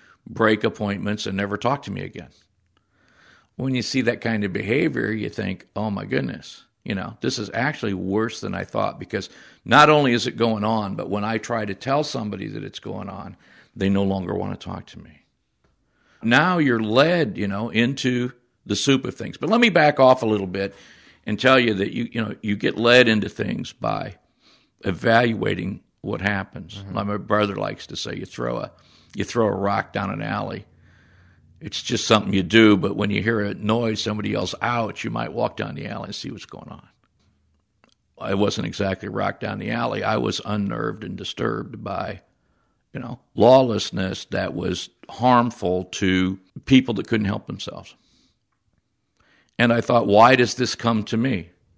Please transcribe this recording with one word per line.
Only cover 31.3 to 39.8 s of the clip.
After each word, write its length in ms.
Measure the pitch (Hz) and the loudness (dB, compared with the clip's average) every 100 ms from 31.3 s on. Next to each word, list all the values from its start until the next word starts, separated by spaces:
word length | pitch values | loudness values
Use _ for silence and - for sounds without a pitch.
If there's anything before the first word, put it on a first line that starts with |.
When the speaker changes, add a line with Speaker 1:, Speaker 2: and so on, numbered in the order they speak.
| _ _ _ | _ _ _
Speaker 1:
It's 220 | 95 - | -10 -8
just 240 | - 120 - | -4 -4 4
something 260 | 107 98 | 2 4
you 120 | 98 | 0
do, 320 | 87 110 107 101 | 4 8 8 8
but 180 | 95 - | 2 -2
when 140 | 107 | -2
you 100 | 98 | 0
hear 200 | 104 113 | 0 -2
a 140 | 101 | -4
noise, 460 | 104 104 113 113 107 | -4 -2 0 0 -2
somebody 300 | 110 107 104 | -4 -4 -4
yells, 240 | 107 92 - | -4 -4 -4
"Ouch," 400 | 113 120 110 - | -4 -2 -4 -6
you 60 | 113 | -6
might 220 | 113 113 | -6 -6
walk 240 | 117 117 - | -4 -4 -4
down 180 | 107 143 | -10 -8
the 100 | 107 | -10
alley 200 | 110 107 | -10 -10
and 80 | |
see 160 | - - | -12 -12
what's 140 | 104 - | -14 -16
going 220 | - - | -18 -16
on. 180 | - - _ _ _ _ _ _ _ _ _ _ _ _ - | -18 -20 _ _ _ _ _ _ _ _ _ _ _ _ -12
I 140 | 107 | -4
wasn't 320 | 98 101 - 107 | 0 0 0 -6
exactly 400 | - 98 95 101 | -4 -4 -4 -6
rock 320 | 101 98 - | -4 -4 -4
down 180 | 104 101 | -8 -6
the 120 | 101 | -6
alley. 320 | 117 | -4